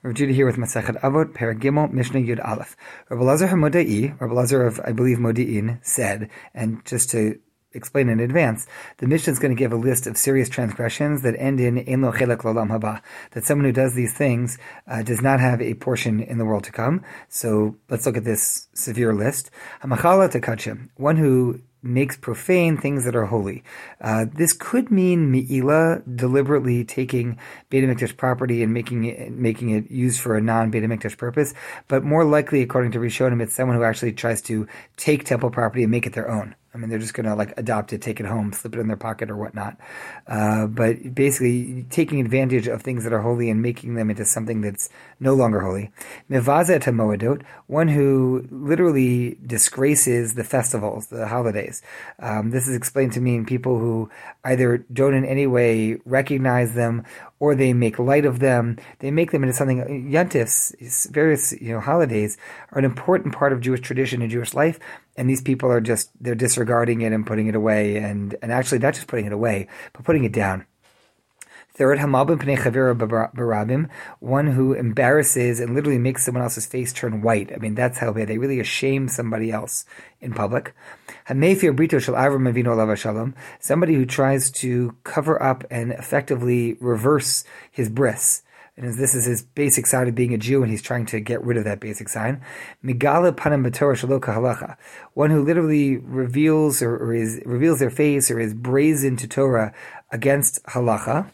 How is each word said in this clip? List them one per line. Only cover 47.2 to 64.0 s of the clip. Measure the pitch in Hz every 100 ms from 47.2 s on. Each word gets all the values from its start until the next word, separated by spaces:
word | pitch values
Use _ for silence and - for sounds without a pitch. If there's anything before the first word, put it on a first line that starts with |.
| 113 143 - - _
one | 143 165
who | 147 139 135 127 127 127
literally | 131 143 165 180 143 127 123 120 - 127
disgraces | 117 - - 139 151 - 120 117
the | 117
festivals, | 113 135 120 117 104 - 107
the | 117 107
holidays. | 120 117 104 - - - - - -
Um, | 120 107 110
this | 127 127
is |
explained | 127 123 139 131
to | 117
mean | 123 120 113
people | 127 127 120
who | 117 113 107 - - -
either | 127 127 127 120 -
don't | 123 135
in | 135
any | 135 135 139
way | 123 120 113 110 113
recognize | - 131 131 139 131 123 120
them | 120 117 117 113 - - _
or | 147
they | 139 131
make | 123 117 107
light | 123 143
of | 147 123
them. | 135 123 117 117 - -
They | 135
make | 151 170
them | 156
into | 131
something. | 127 135 127 - 143 131
Yantifs, | 151 180 147 113 - - - 120 - -
various, | 147 160 143 -
you | - 113
know, | 113
holidays | 104 165 151 113 107 - - - -
are | 139
an |
important | 135 127 - 185 151
part | - 143
of | 131
Jewish | 120 127
tradition | 127 127